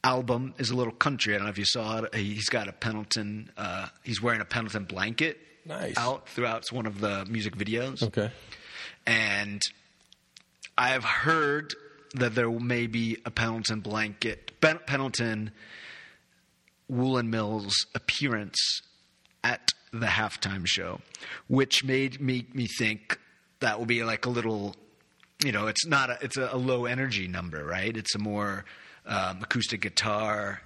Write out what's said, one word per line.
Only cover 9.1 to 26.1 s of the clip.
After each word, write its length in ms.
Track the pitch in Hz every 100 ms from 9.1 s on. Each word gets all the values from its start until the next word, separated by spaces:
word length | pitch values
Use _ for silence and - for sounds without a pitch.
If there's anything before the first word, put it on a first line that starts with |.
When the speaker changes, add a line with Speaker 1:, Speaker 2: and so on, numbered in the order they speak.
| 113 107 101 101 101 - - _ _ _ - _ - _ _ - -
Speaker 1:
I've 260 | 123 131
heard 720 | 117 - 147 160 147 147 151 - - - - 131
that 180 | 120
there 160 | 113 117
may 380 | 117 120 120 117
be 300 | 117 113 113 117
a 40 |
Pendleton 500 | - 113 113 104 107
blanket, 760 | 104 107 107 101 113 104 - -
Pen-, 200 | 156 160 -
Pendleton 640 | 139 135 - 117 110 107 - - - - - - - _ _ _ _ _ _ -
Woolen 420 | 123 131 127 117
Mills 460 | 113 107 110 101 101 - -
appearance 840 | - - 143 110 101 - - - - _ _ _ _ _
at 280 | 113 120 - - -
the 160 | 113 113
halftime 560 | 113 107 - 98 95 85
show, 360 | - 87 - - - - - -
which 360 | 131 135 -
made 360 | 131 131 135 135
me, 240 | 135 127 123
me 140 | 135 113
think 520 | - 113 107 - - _ _ _ _
that 200 | 120 107
will 60 | 117
be, 180 | 117
like, 220 | 113 110 123
a 40 |
little, 460 | 120 113 107 101 - - _ _ _ _ -
you 80 | 143
know, 160 | 104 107
it's 180 | 104 165
not 240 | 139
a, 80 | 127